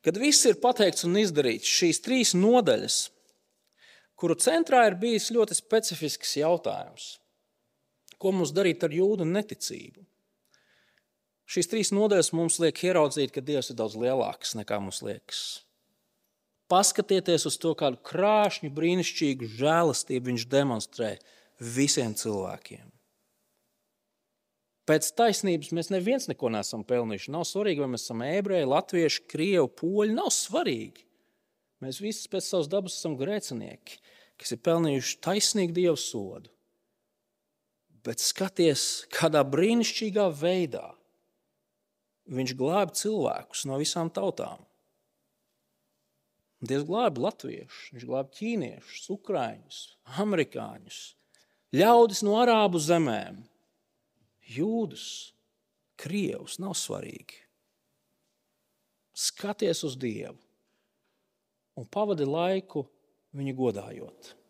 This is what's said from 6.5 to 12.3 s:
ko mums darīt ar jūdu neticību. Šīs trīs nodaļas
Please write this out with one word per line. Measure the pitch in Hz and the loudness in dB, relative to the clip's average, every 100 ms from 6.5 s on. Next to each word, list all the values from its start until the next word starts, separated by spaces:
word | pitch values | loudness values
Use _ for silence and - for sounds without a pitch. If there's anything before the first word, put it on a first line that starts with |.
| 175 - 101 90 - - - _ _ _ _ _ _ _ _ _ - | 2 0 -6 -10 -16 -18 -18 _ _ _ _ _ _ _ _ _ -4
ko | 190 | 0
mums | 190 147 | 0 0
darīt | 160 196 160 | 2 2 2
ar | 165 | -2
jūdu | 156 190 208 160 | 2 2 2 0
neticību. | 190 208 - - - - - 196 _ _ _ _ _ _ _ _ _ _ _ _ _ - | -2 -4 -8 -10 -10 -16 -20 _ _ _ _ _ _ _ _ _ _ _ _ _ _ -4
Šīs | - - | -2 0
trīs | 220 196 | 0 0
nodaļas | 202 214 196 160 | 2 4 4 4